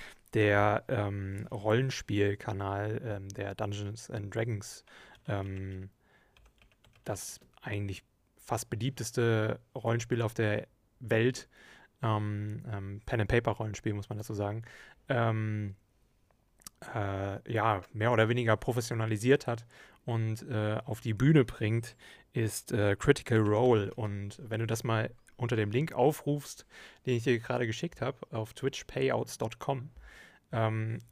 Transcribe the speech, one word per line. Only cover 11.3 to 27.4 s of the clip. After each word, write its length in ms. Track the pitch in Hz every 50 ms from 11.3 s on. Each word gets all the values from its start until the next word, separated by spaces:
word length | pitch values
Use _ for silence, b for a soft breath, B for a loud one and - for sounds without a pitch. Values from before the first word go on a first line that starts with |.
| 127 - - _ B B B B B B B B B - -
ähm, 640 | 113 107 104 104 104 104 104 104 104 104 113 - -
ähm, 300 | 110 101 98 98 101 98 -
Pen-and-Paper-Rollenspiel, 840 | - - 113 107 95 - 117 117 - 104 - 113 107 101 - - 113 104
muss 160 | 101 101 -
man 100 | - 104
dazu 160 | 107 - 110
sagen, 280 | 101 101 101 104 113 113 B B B B B B B _ -
ähm, 680 | 139 120 117 113 110 110 110 110 107 107 104 98 98 - _ _ _ _ _ _ _ _ _ _ _ _ _ _ _ _ - - _ - - - -
äh, 580 | 117 101 98 98 98 98 98 98 98 - - 110
ja, 300 | 110 104 113 107 95 87 - -
mehr 200 | 107 107 120 123
oder 160 | 110 110 110
weniger 280 | 120 123 123 113 110
professionalisiert 880 | 101 - - 120 123 113 - 117 113 110 113 110 101 107 123 139 147 -
hat 200 | - 120 117 117 B B B B B B B -
und, 380 | - 117 113 110 110 110 110 - -
äh, 300 | 123 107 107 107 107 - -
auf 160 | - 107 -
die 140 | - 117 107
Bühne 300 | 95 127 143 160 151 123
bringt, 520 | - - - 117 104 110 113 117 - - B B B B B B B -
ist, 400 | - 113 107 - - - - 123
äh, 240 | 110 101 101 101
Critical 420 | - - - 143 - - - 117 110
Role. 540 | 107 104 104 107 123 127 120 107 101 98 -
Und 460 | - 110 104 101 101 101 101 - - 151
wenn 180 | 110 110 107
du 60 | 113
das 180 | 110 113 113 -
mal 260 | 117 113 110 110 - - - _ - -
unter 200 | - 123 117 123
dem 140 | 110 107 101
Link 220 | 107 127 156 165 -
aufrufst, 720 | - 127 147 151 - - 143 147 147 139 - - - - B B B B B B B B
den 120 | - 123
ich 80 | 117 117
dir 140 | 123 120
gerade 280 | 117